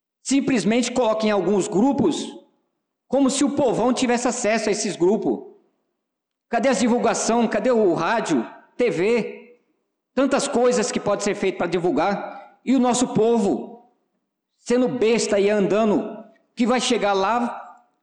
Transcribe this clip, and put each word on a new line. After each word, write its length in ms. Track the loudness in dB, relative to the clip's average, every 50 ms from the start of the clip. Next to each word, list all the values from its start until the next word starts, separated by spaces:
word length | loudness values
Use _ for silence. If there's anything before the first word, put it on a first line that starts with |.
| _ _ _ _ -6
Simplesmente 680 | -2 0 0 0 0 0 0 0 0 0 0 0 -2
coloca 340 | -2 -2 0 0 0 0 0
em 60 | 0
alguns 380 | 0 0 0 0 0 0 0 0
grupos 580 | 0 2 2 2 2 2 0 0 0 -2 -6 -10 -12 -18 -20 _ _ _ _ _ _ _ _ _ _ _ _
como 240 | -2 0 2 2 2
se 140 | 2 0 0
o 100 | 0 0
povão 380 | 0 0 0 0 0 0 0
tivesse 340 | 0 0 0 0 0 0 0
acesso 420 | -2 -4 -2 -2 0 0 0 0 -2
a 40 |
esses 240 | -2 -2 -2 -6 -2
grupos. 580 | 0 2 2 2 2 0 -2 -2 -4 -6 -14 -20 _ _ _ _ _ _ _ _ _ _ _ _ _ _ _ _ _ _ -4
Cadê 200 | -4 0 0 0
a 40 |
divulgação? 720 | 0 2 2 2 2 4 4 4 2 2 0 0 2 2 2
Cadê 240 | 2 0 0 2 2
o 240 | 2 4 4 4 4
rádio, 500 | 2 0 0 0 -2 0 0 0 0 -2 -4 -10 -20 -20 _ _
T 140 | -2 0 0
V? 720 | 0 0 0 2 2 0 -2 -4 -10 -14 -18 -20 -20 _ _ _ _ _ _ _ _ _ _ _ -2
Tantas 340 | 0 0 2 0 0 -2 -2
coisas 420 | 0 2 2 2 2 0 -2 -2
que 80 | -4 -4
pode 240 | -2 -2 -2 -2
ser 140 | -2 -4 -2
feito 220 | -2 -2 -4 -2 -2
pra 80 | -4
divulgar. 920 | -4 -4 -2 -2 0 0 0 0 0 -2 -4 -8 -12 -14 -16 -20 -20 _ _ -2
E 100 | 0 0
o 60 | 2
nosso 340 | 2 2 2 0 -2 -2 0
povo, 800 | 2 2 2 2 2 2 0 0 -2 -4 -10 -16 -20 _ _ _ _ _ _ _ _ _ _ _ _ _ _ _ _
sendo 300 | -4 -2 0 0 0 0
besta 500 | 0 0 0 0 2 0 0 0 0 0
e 100 | 2 2
andando, 760 | 2 2 0 0 2 2 2 2 0 0 -2 -4 -10 -14 -18 -20 _ _ _ _ _
que 100 | -2 0
vai 140 | 0 0 0
chegar 320 | 0 0 0 0 0 0
lá, 760 | 0 0 0 0 0 -2 -2 -4 -8 -10 -14 -18 -20 -20 _ _ _ _